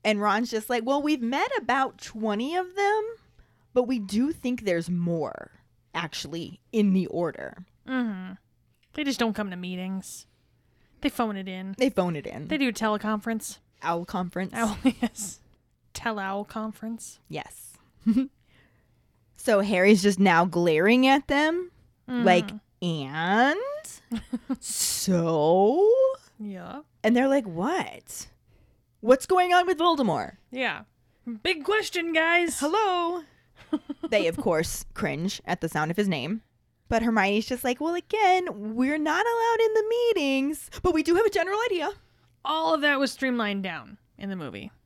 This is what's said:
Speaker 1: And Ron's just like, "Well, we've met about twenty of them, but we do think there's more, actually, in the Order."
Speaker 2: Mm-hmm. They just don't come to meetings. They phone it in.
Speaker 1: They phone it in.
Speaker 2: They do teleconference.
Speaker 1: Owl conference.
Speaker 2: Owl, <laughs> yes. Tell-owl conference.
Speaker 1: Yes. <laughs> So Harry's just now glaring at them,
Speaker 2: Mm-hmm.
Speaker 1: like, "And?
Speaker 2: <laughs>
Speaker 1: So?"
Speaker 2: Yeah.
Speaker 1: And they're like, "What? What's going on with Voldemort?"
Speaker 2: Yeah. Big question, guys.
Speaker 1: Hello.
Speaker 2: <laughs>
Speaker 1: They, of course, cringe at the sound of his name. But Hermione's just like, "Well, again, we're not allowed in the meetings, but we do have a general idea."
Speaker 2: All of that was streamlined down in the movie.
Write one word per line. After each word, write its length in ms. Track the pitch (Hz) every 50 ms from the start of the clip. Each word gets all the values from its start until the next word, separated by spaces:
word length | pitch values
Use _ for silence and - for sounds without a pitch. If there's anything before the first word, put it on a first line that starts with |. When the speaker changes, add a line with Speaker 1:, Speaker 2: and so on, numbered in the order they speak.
| -
Speaker 1:
And 160 | 214 214 202
Ron's 300 | 208 208 196 214 240 226
just 180 | 226 220 214 -
like, 160 | 247 233 226
"Well, 160 | 254 277 285
we've 220 | 285 302 302 262
met 280 | 226 226 269 294 403 523 554
about 400 | 440 247 - 247 277 269 247 -
twenty 580 | - - - - 220 220 220 202 208 240 285 330
of 200 | 359 370 359 370
them, 280 | 392 403 403 427 427 427 453 453 - _ _ _ - - _ _ _ _ _
but 120 | _ 247 247
we 140 | 233 262 233
do 340 | 196 190 202 214 254 302
think 320 | 320 - - 247 254 233 220
there's 260 | 196 175 170 165 170
more, 600 | 180 175 175 170 170 165 147 101 - - - - _ _ _ _ _ _ _ _ -
actually, 640 | 170 170 156 - - - 139 160 170 165 - 180 - _ _
in 220 | - 220 208 202
the 140 | 185 190 175
Order." 580 | - - 170 175 160 - - 69 65 - - 185 _ _ _ _ -
Speaker 2:
Mm-hmm. 440 | 262 254 247 220 202 185 185 185 190 - _ _ _ _ _ _ _ _ _ _
They 120 | _ 294 302
just 140 | 277 240 -
don't 140 | 240 226 202
come 140 | 214 208 196
to 60 | 180
meetings. 680 | 180 180 180 180 180 185 190 190 190 - - - - - _ _ _ _ _ _ _ _ _ _ _ _ _ _ _
They 80 | - 294
phone 300 | - - 240 220 202 190
it 100 | 190 190
in. 280 | 185 185 185 190 196 -
Speaker 1:
They 100 | 262 269
phone 260 | - 190 180 180 165
it 120 | 147 -
in. 220 | - - - 151 -
Speaker 2:
They 100 | 311 285
do 140 | 277 247
teleconference. 840 | 208 - 220 214 214 208 - 214 220 214 - 233 226 220 - - - - _ _ _ _
Speaker 1:
Owl 240 | - 160 170 170 175
conference. 460 | - - 180 185 175 - 180 190 185 -
Speaker 2:
Owl, 220 | 226 233 214 208 -
<laughs> 200 | - 262 - -
yes. 380 | - 226 - - - 180 - - _ _ _ _ _ _ _ _ _ _ _
Tell-owl 500 | - - 233 220 208 190 190 196 202 208
conference. 720 | - - 226 220 220 208 - 220 226 233 226 - - - _ _ _
Speaker 1:
Yes. 460 | 151 147 - - - - - - - _ _ _ _ _ -
<laughs> 80 | 220 214 247 262 277 _ _ _ _ _ _ _ _ _ _ _ _ _ _ _ _ _ _ _ _ _ -
So 200 | - 262 214 196
Harry's 420 | 202 196 220 180 185 202 220 185
just 160 | 185 202 190 180
now 260 | 196 190 170 165 175
glaring 600 | 190 151 175 175 175 156 156 175 208 240 254 262
at 220 | 269 269 285 - -
them, 420 | 277 285 302 311 330 359 359 349 _ _ _ _ _ _ _ -
Speaker 2:
Mm-hmm. 140 | 254 240 196
Speaker 1:
like, 260 | 185 180 180 165 - 214 214 _ _ _ _
"And? 760 | 180 175 165 156 139 131 143 160 165 180 196 226 240 - 330 403 494 554 587 605 640 - - - _ _
Speaker 2:
<laughs> 500 | 233 214 - - - 226 - - 262 -
Speaker 1:
So?" 1300 | - - - - - - - - - 190 185 170 165 165 165 156 147 160 175 185 196 214 269 349 403 427 480 523 523 523 523 - _ _ _ -
Speaker 2:
Yeah. 400 | 214 208 196 180 175 180 - 285 311 _ _ _ -
Speaker 1:
And 120 | 220 240
they're 120 | 247 262 269
like, 180 | 269 285 233
"What? 800 | 196 165 165 190 269 349 359 - - - - _ - - - - - _ _ _ _ _ _ _ _ _ _ _ _ _ _
What's 260 | - 226 254 269 -
going 280 | - 370 370 359 359 349
on 120 | 359 349
with 120 | 359 370 294
Voldemort?" 580 | 330 349 330 285 254 196 156 120 - - - _ _ _
Speaker 2:
Yeah. 320 | 247 254 254 220 156 247 220 _ _ _ _ _ _ _ _ 240 233 214 -
Big 200 | 359 381 311 269
question, 480 | - 415 440 381 - - 359 330 339
guys. 460 | 320 320 320 330 339 349 349 330 - -
Speaker 1:
Hello. 600 | 277 302 339 440 440 392 359 349 339 339 359 349 302 _ _ _ _ _ _ _ - _
Speaker 2:
<laughs> 400 | - - _ - 285 _ - 220
Speaker 1:
They, 160 | 220 208 185
of 100 | 165 170 190
course, 460 | - 202 170 156 170 - - - - - -
cringe 460 | - 214 151 139 147 170 196 - - _
at 140 | - 180 -
the 80 | - 165
sound 220 | - 156 156 156
of 40 | 170
his 120 | - 208 196
name. 340 | 170 139 120 156 214 220 _ _ _ _ _ _ _ _ _ _
But 140 | 226 226
Hermione's 440 | 226 233 226 214 190 196 202 214 220
just 160 | - 262 247 -
like, 160 | 247 254 -
"Well, 140 | 302 330 339
again, 800 | 349 - _ - 440 415 359 370 370 370 339 - 208 208 214 220
we're 240 | 233 254 269 302 311
not 260 | 302 311 311 359 427
allowed 360 | 466 466 466 453 466 466 453 453
in 100 | 440 440
the 100 | 440 427 440
meetings, 800 | 466 480 480 466 427 359 285 277 269 269 269 285 311 - - - - -
but 100 | - 359 330
we 80 | 311 302
do 100 | 320 339
have 100 | 370 453
a 40 | 403
general 300 | 415 381 339 370 392 427 480
idea." 260 | 480 392 349 285 381 403 - _ _ _ _ _ _ _ _ _
Speaker 2:
All 300 | - 311 320 320 330 320
of 60 | 294
that 180 | 285 294 285 277
was 140 | 277 240
streamlined 500 | - - 269 262 247 240 220 202 202 196
down 360 | 190 185 165 147 117 - - _ _ _ _ -
in 120 | 202 196
the 60 | 190
movie. 360 | 180 151 127 87 98 - - _ _ _